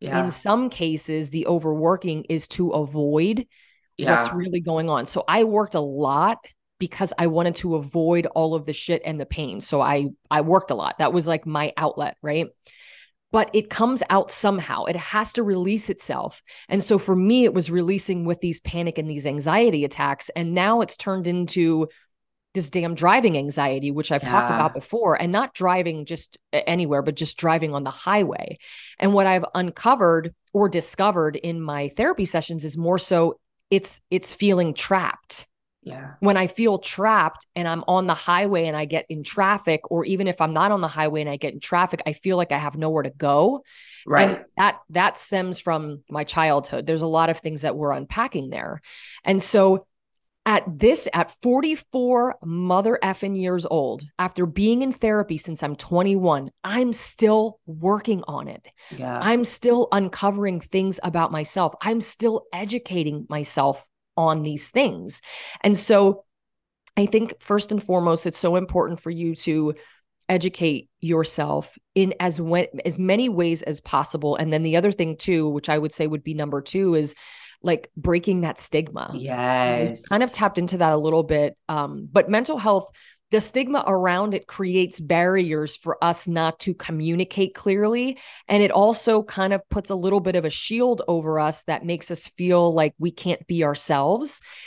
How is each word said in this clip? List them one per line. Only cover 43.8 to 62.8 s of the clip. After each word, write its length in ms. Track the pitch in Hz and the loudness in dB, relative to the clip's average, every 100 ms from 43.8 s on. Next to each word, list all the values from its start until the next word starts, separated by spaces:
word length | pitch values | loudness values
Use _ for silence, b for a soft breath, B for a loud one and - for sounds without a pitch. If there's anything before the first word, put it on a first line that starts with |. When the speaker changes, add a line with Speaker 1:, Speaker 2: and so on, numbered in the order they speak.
| B B - | B B 2
Speaker 1:
Right. 220 | - 196 | 4 6
Speaker 2:
And 160 | 190 - - | 2 -6 2
that, 220 | 202 - - | 2 2 -4
that 280 | 170 196 - | 0 0 0
stems 400 | - 196 185 175 | -4 -2 -2 -6
from 440 | - 160 151 143 - | -2 -2 -4 -10 -10
my 140 | 147 | -8
childhood. 640 | 147 170 160 143 143 131 147 | -4 0 4 2 0 -6 -2
There's 160 | 160 | -2
a 40 | 160 | 0
lot 220 | 160 165 | 2 2
of 80 | 160 | 0
things 240 | 160 156 | -4 -6
that 140 | 147 143 | -4 -2
we're 160 | 147 | -2
unpacking 580 | 135 143 - 254 175 135 | -4 -6 -4 -4 -4 -8
there. 320 | - - - - B B B | -8 -10 -12 -16 B B B
And 160 | - 190 | -2 0
so 460 | - 214 190 190 - _ _ _ _ _ 226 | 2 4 6 4 0 _ _ _ _ _ 0
at 160 | 208 - | 0 0
this, 400 | 151 214 320 - | 2 4 4 0
at 220 | 170 165 - | -2 -2 -2
forty-four 960 | 247 254 311 311 - 262 247 247 247 - | 0 2 2 -2 -4 -2 2 2 2 -2
mother 560 | 165 170 180 180 214 247 | -6 -4 2 2 2 2
effing 360 | 190 190 196 196 | 0 -2 -4 -2
years 260 | 185 180 165 | -2 -2 0
old, 380 | 160 131 110 147 - | 0 0 -4 -10 -6
after 260 | 180 - 175 | -4 -2 -2
being 380 | 170 214 240 | 2 2 2
in 80 | 262 | 0
therapy 460 | 254 220 214 208 156 | -2 0 0 -2 -4
since 240 | - 156 | -8 -6
I'm 120 | 147 147 | -6 -8
twenty-one, 760 | - 175 196 196 180 143 135 - | -2 0 2 2 2 2 -2 -12
I'm 300 | 185 226 254 | -6 -2 0
still 640 | 226 - - 214 214 220 220 - | -2 -4 2 4 4 2 -4 -16
working 580 | 156 175 208 214 190 - | -4 0 0 0 -4 -4
on 200 | 143 - | -8 -10
it. 200 | - - _ B 131 | -14 -20 _ B -12
Speaker 1:
Yeah. 240 | 127 123 | -8 -4
Speaker 2:
I'm 220 | 196 240 | 0 2
still 440 | 233 - 247 240 233 | 2 0 2 2 4
uncovering 720 | 202 190 - 202 202 202 175 | 2 0 0 0 0 -2 -4
things 380 | - 190 190 180 | -2 -2 0 -2
about 280 | 180 170 165 | -2 0 0
myself. 420 | 156 151 190 170 - | -2 -4 0 -2 -2
I'm 180 | 208 226 | -4 -2
still 440 | - - 226 220 - | -2 -2 -2 -2 -6
educating 720 | 175 202 240 | -10 -6 -8